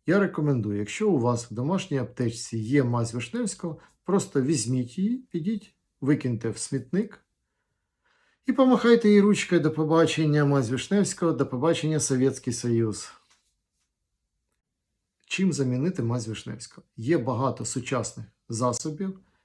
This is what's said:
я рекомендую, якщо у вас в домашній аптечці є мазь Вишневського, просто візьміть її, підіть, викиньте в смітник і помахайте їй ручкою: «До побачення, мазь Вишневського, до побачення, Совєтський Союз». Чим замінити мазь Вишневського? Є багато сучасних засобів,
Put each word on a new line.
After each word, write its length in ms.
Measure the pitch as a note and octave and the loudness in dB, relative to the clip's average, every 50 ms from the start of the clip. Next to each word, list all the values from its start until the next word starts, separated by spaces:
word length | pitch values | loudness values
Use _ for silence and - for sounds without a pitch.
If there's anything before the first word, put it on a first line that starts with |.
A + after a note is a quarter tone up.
| _ | _
я 140 | - E3+ G3+ | 2 2 2
рекомендую, 600 | G3+ F#3 F#3+ - D3+ D3 C#3 B2 G#2 G#2 G2+ G2+ | 2 2 0 -2 0 0 0 0 0 -2 -2 -4
якщо 300 | G#2 G2+ - - G#3+ G#3+ | -4 -6 -6 -2 0 2
у 100 | F#3 C#3 | 2 2
вас 320 | A#2 B2 A#2+ A#2+ - - | 2 0 0 -2 -4 -8
в 20 | A2 | -8
домашній 440 | A2+ B2 D3 F#3 F#3+ F#3 - D3 C3+ | -6 -4 -2 -2 -2 -4 -4 -4 -4
аптечці 600 | B2 A#2+ - - B2+ A2+ A2+ - - - - A2+ | -4 -6 -6 -4 -4 -4 -4 -6 -12 -10 -8 -8
є 260 | G#2+ G#2+ C3+ C#3+ C3 | -6 0 2 2 2
мазь 300 | A#2+ A#2+ A#2+ A#2 A2+ A#2 | 2 0 -2 -2 -4 -4
Вишневського, 640 | B2 B2 - - A#3 B3 G3 - - - E3+ D#3 - - _ _ _ _ | -8 -10 -6 -6 -4 -4 -4 -6 -8 -10 -10 -10 -10 -16 _ _ _ _
просто 360 | - F3+ G3+ F#3 - - C#3+ | 0 0 0 0 0 -2 0
візьміть 560 | B2+ C3+ E3 D3 G#2+ A#2 C3 B2+ B2 B2 - - | 0 2 0 0 0 -2 -2 -2 -2 -4 -4 -2
її, 200 | F#3+ G#3+ A#3+ B3+ | -2 -2 -2 -4
підіть, 580 | - _ _ F3 D#3 F#3+ A3+ G3+ - - _ _ _ _ _ _ | -6 _ _ -4 -4 -2 -4 -4 -6 -12 _ _ _ _ _ _
викиньте 480 | - C3 D3+ - - C3 A#2+ A2 A2+ A2+ | 0 0 0 2 2 -2 -4 -2 -4 -6
в 80 | G#2+ - | -6 -6
смітник 640 | - - - C3+ - - - F#3 A3 G#3 - - _ _ _ _ _ _ _ _ _ _ _ _ _ _ _ _ _ _ _ _ _ _ _ _ _ - | -8 -6 -6 -6 -6 -4 -2 -2 -2 -4 -6 -18 _ _ _ _ _ _ _ _ _ _ _ _ _ _ _ _ _ _ _ _ _ _ _ _ _ -4
і 60 | B3+ | 2
помахайте 560 | - C4+ B3+ B3+ G#3+ - A#3 A#3 A#3 - G#3 | 4 6 6 6 6 8 6 6 8 8 6
їй 120 | G#3 G#3 | 6 8
ручкою: 400 | G3 G#3 G#3 - - - F3+ E3+ | 8 6 4 2 2 2 0 2
«До 100 | C#3+ D3+ | 2 2
побачення, 720 | - D3+ D#3 D3+ D#3+ E3 E3 D#3+ - - D#3+ D3+ D3 D3+ D3 | 0 0 0 2 4 4 4 4 2 2 2 2 4 4 4
мазь 240 | C#3+ C#3+ C#3 B2+ A2 | 4 4 2 2 0
Вишневського, 600 | B2+ B2+ - - G3 G3+ G3 - - - F3+ E3 | -2 -4 -4 0 2 2 2 0 -2 -2 -2 -2
до 160 | D3+ B2 C3+ C3+ | 0 0 -2 -2
побачення, 520 | - B2+ B2 - D#3+ - - D#3 D#3 D3+ | -2 -2 0 0 0 0 0 0 0 0
Совєтський 540 | - - C#3 B2+ B2+ C3+ B2+ - - - A#2 | 0 0 0 2 2 2 0 -2 -6 -8 -8
Союз». 580 | - - A#2+ A#2 A#2 A#2 A2 G#2 - - - - - _ _ _ _ _ _ _ _ _ _ _ _ _ _ _ _ _ _ _ _ _ _ _ _ _ _ _ _ _ _ _ _ _ _ _ _ _ _ _ _ _ | -4 -2 -2 0 0 0 0 -2 -6 -10 -16 -20 -20 _ _ _ _ _ _ _ _ _ _ _ _ _ _ _ _ _ _ _ _ _ _ _ _ _ _ _ _ _ _ _ _ _ _ _ _ _ _ _ _ _
Чим 280 | _ - - F#3+ F#3 D3+ | _ -4 0 0 0 0
замінити 500 | C3 C#3 B2+ B2 B2+ C#3 F3 F#3 - A#2 | 0 -2 -2 0 0 -2 -2 -2 -2 -4
мазь 240 | A2+ A#2 B2+ A2 G#2+ | -2 -2 -4 -4 -6
Вишневського? 600 | A2 - - - - - - - - - _ _ _ - | -10 -10 -10 -12 -12 -12 -14 -18 -20 -20 _ _ _ -10
Є 200 | A2 B2 E3+ D#3 | -2 0 0 0
багато 480 | A#2 A#2+ B2 A2 C3+ C3 - - A2+ | 0 -2 -2 -2 -2 -2 -2 -4 -8
сучасних 600 | - - C3 A#2 - C3+ B2 G#2+ - - - G#2+ - _ _ _ _ | -8 -8 -8 -6 -4 -4 -4 -4 -6 -10 -14 -18 -18 _ _ _ _
засобів, 720 | A#2 G#2+ B2+ B2 A#2+ - - D#3 D3+ D3+ G3 F#3+ F#3+ F#3+ _ _ _ _ _ | -6 -2 -2 -2 -2 -2 -6 -8 -8 -6 -6 -8 -8 -10 _ _ _ _ _